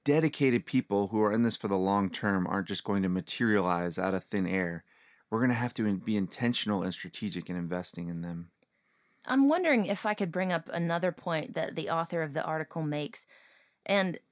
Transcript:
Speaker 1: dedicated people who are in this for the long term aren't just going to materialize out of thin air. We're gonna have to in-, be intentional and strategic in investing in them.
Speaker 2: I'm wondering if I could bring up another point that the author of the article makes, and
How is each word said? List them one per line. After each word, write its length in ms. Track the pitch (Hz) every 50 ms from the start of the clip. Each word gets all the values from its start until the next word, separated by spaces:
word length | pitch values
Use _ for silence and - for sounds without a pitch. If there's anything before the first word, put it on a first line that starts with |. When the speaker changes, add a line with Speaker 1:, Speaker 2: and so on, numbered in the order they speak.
| -
Speaker 1:
dedicated 640 | 143 143 160 160 156 - - 143 131 120 120 -
people 420 | - - 127 123 - 101 101 101 95
who 120 | 110 107 107
are 100 | 104 104
in 100 | 113 120
this 140 | 117 110
for 100 | - -
the 120 | 101 98 95
long 320 | 92 95 101 101 98 92
term 360 | - - - 104 98 95 90
aren't 220 | - 95 98 92 -
just 160 | 101 - -
going 180 | - 101 101 95
to 60 | 92
materialize 880 | 90 92 85 - - - 120 113 107 101 90 90 90 87 87 87 82 92
out 160 | 92 95 95
of 100 | 92 -
thin 220 | - - 101 92
air. 380 | 87 92 95 90 85 85 82 - _ _ _ _ _ _ _ _ -
We're 100 | 110 113
gonna 140 | 127 127 120
have 200 | 117 123 120 -
to 120 | - 110
in-, 100 | 107 98
be 200 | 92 - 110 107
intentional 680 | 104 95 85 - - 120 120 120 - - 104 104 92 87
and 100 | 92 87
strategic 560 | - - 90 - - 110 101 85 87 82 -
in 80 | 90
investing 520 | 90 87 82 90 90 90 - - 87 85 85
in 120 | 85 85
them. 300 | 85 87 85 85 85 87 _ _ _ _ _ _ _ _ _ _ _ _ _ _ _
Speaker 2:
I'm 220 | - 254 269 277 277
wondering 380 | 311 359 359 330 277 233 196
if 200 | - 202 - -
I 80 | 214 208
could 160 | - 202 170
bring 220 | 156 180 190 185 175
up 160 | 165 - - -
another 400 | 170 170 170 170 175 175 180 170
point 420 | - - 180 165 156 - - -
that 220 | 156 - - -
the 140 | 170 151 -
author 320 | 165 165 165 - 180 165 160
of 100 | 147 139
the 120 | 160 -
article 380 | - 156 156 156 - - 165 160
makes, 440 | 147 147 147 147 147 - - - _ - - - - - _ _ _ _ _ _
and 320 | - 196 202 190 180 160 - _ _